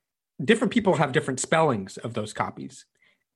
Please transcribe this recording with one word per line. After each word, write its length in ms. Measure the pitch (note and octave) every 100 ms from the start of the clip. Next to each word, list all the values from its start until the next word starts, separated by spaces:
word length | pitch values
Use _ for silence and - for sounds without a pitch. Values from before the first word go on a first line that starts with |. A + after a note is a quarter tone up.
| _ _ _ -
Different 300 | C3 A3+ G#3+
people 220 | A#3 F#3+ D3+
have 160 | D3
different 280 | D3+ D3 C3
spellings 580 | - D#3+ D#3+ G#2+ F#2+ -
of 160 | A#2
those 200 | A#2 G#2+
copies. 520 | - F#2+ - - - - _ _ _ _